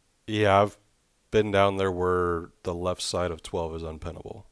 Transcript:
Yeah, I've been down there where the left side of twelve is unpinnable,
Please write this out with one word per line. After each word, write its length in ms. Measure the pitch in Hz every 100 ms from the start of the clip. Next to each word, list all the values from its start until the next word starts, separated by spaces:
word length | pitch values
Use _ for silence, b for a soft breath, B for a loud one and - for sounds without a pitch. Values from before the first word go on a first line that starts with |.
| _ _ -
Yeah, 360 | 107 104 98
I've 160 | 104 - _ _ _ _ _
been 220 | 110 107
down 260 | 98 101 95
there 140 | 95
where 580 | 90 90 90 87 85 85 _
the 100 | 90
left 280 | 87 90 90
side 280 | - 92 87
of 140 | 82
twelve 320 | - 92 82 82
is 80 |
unpinnable, 600 | 80 78 85 85 - - -